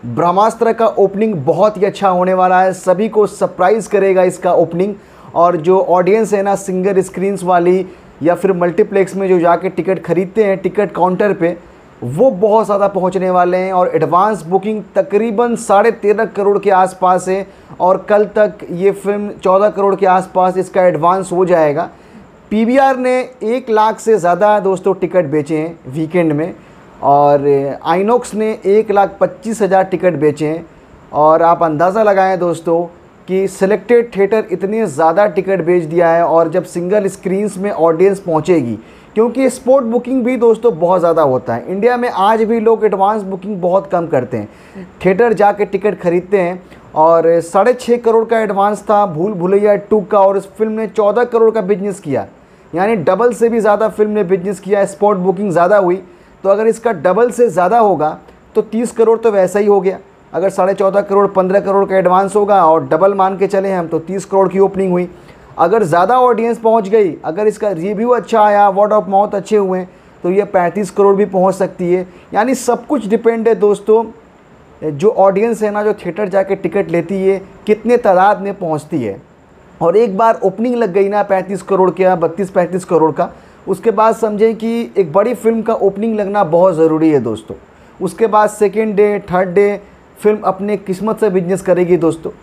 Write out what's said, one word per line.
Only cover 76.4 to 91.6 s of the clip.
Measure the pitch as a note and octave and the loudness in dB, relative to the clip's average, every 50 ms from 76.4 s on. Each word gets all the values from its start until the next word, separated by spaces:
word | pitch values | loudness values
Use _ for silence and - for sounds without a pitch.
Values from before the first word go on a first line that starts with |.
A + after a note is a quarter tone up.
| F#3+ G3 G3 | 0 0 -4
ticket | F#3+ F#3 F3 - G3+ G3 D#3+ | -4 -4 -4 -2 -2 -4 -2
लेती | E3 E3+ E3 E3+ G3+ F#3+ | -4 -4 -4 -4 -6 -2
है, | F#3+ F#3+ G3 F#3 F#3+ - - - - | 0 0 -2 -2 -6 -14 -20 -12 -2
कितने | - G#3+ G#3+ - A3+ B3 A#3+ | -2 -2 0 2 0 0 2
तादाद | B3 G#3+ F#3 F3+ F#3 G#3 G#3 F#3 | 4 2 4 4 4 2 2 0
में | G3 G3+ F#3+ | -4 -8 -8
पहुंचती | - F3+ E3 D#3 D3 - - F3 D3+ | -6 -6 -4 -4 -6 -6 -6 -6 -6
है। | A#2 G#2 F#2+ - - _ _ _ _ _ _ _ _ - - - | -4 -6 -8 -10 -16 _ _ _ _ _ _ _ _ -20 -10 -2
और | E3+ E3 F3 | 0 2 4
एक | G#3 A#3+ A3 F#3 | 2 2 2 0
बार | F#3+ A3+ A3+ - - - | 2 2 2 2 2 -2
ओपनिंग | - - - A3+ B3+ B3 | -4 -2 -2 -4 -2 0
लग | A#3 A#3 G3 | -2 -2 0
गई | F3 G3+ G3 G3 | 0 0 0 0
ना | G#3 G#3 | 0 -2
पैंतीस | G3+ G3+ G3 F#3 F3+ - G3+ F3+ | 0 0 -2 -2 -2 -4 -8 -10
करोड़ | - - F#3+ F3 F#3 F3+ | -4 -4 0 2 2 0
का, | D#3+ F#3 F#3 F#3 F#3 | 2 2 2 2 2
बत्तीस | E3+ E3+ D#3+ E3 - G3 F3+ | 2 0 -4 -2 -4 -8 -2
पैंतीस | - F#3+ F3 E3+ F3+ F#3 - | -2 -2 -2 0 -4 -6 -4
करोड़ | - F3+ D#3+ D#3 D#3+ | 0 2 2 2 2
का, | C3+ F3+ F3 - - - - - - - - | 0 -2 -6 -6 -6 -18 -20 -20 -20 -18 -6
उसके | - F#3+ - - A#3 | -6 -6 -2 -2 -2
बाद | G#3 G#3+ G#3+ A3+ A3 | 0 2 2 2 2
समझें | A3 A3+ G#3+ G#3 G3 A3 A3+ A3+ | 0 -2 -4 0 2 0 0 0
कि | - G#3+ A3+ A#3 A#3 A#3 A#3 - F#3 | -2 -4 -4 -4 -4 -6 -4 -2 -2
एक | F#3+ D#3 | -2 0
बड़ी | D3 G3 G#3 A#3+ B3 | 0 0 0 0 -2
फिल्म | - - A3 A3+ A3+ | -2 0 0 0 0
का | G#3+ A#3 A3+ | -2 -2 -2
ओपनिंग | - - G3 F#3+ G3+ G#3+ A3+ A3 | 0 0 -2 -2 -2 -4 -4 -2
लगना | G#3+ G3+ F#3+ G3+ G#3 G3+ | -2 -4 -2 -2 -2 0
बहुत | D#3 D#3+ E3+ F3+ F#3+ F3 | 2 2 4 4 4 4
ज़रूरी | D#3 D#3+ D#3+ D#3 D#3 D#3+ D#3+ | 4 2 2 4 2 2 2
है | D3+ C#3 | 2 2
दोस्तों। | A2+ A#2 A2 G#2+ - - G2 - - _ _ - - - - - | 0 -2 -6 -8 -10 -16 -18 -18 -18 _ _ -20 -20 -20 -12 -8
उसके | F#3 F3+ - - A3+ | -8 -8 -2 -2 -2
बाद | A3 G3+ G#3+ G#3+ G#3 | 2 4 2 2 2
second | G#3+ - G#3 G3 F3+ G#3+ A3 A3 G3+ | 0 0 -2 0 0 -2 -2 -2 2
day, | F#3 G#3 G#3 G#3 G3 | 2 2 2 0 -4
third | - - F3+ F3+ F#3+ F#3 | -6 -4 -2 -2 -2 0
day | F3 G3 G3+ G3+ G#3 G3 - - - - _ _ _ - | 2 2 2 2 0 -4 -10 -18 -20 -20 _ _ _ -2
फिल्म | - G#3 G#3+ G#3+ | 0 0 0 0
अपने | - - F#3 - G3+ G3+ G#3 F#3+ | -2 -4 -4 -4 -4 -6 -6 -6
किस्मत | G3 - F#3 F3+ G3 A3 G#3+ G#3+ | -4 -8 -8 -6 -4 -6 -2 0
से | A3 G#3 | -2 0
business | F3+ F#3+ F3 E3+ F#3+ F#3 | 0 -2 -2 -2 -4 -4